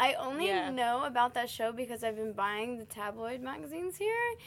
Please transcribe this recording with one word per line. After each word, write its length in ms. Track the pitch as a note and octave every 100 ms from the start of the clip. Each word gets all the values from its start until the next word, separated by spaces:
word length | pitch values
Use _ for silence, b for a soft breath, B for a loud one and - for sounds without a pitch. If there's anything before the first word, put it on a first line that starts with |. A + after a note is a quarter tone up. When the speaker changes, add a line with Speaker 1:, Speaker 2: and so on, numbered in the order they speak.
Speaker 1:
I 100 | B3+
only 320 | - C4 C#4 F#4
Speaker 2:
Yeah. 240 | G4 F4+
Speaker 1:
know 340 | C4 A#3+ A#3+
about 300 | C#4+ B3 B3
that 160 | B3 A#3+
show 220 | - A3+
because 300 | A#3 B3 A#3
I've 140 | A3+ G#3+
been 160 | A3
buying 460 | G#3 G3+ G#3 A#3 B3
the 80 | A3
tabloid 560 | - G#3 A3 A3+ B3+
magazines 560 | B3+ C4+ D4+ D#4+ F4+ F4
here, 360 | G#4 A4+ A#4+ A4+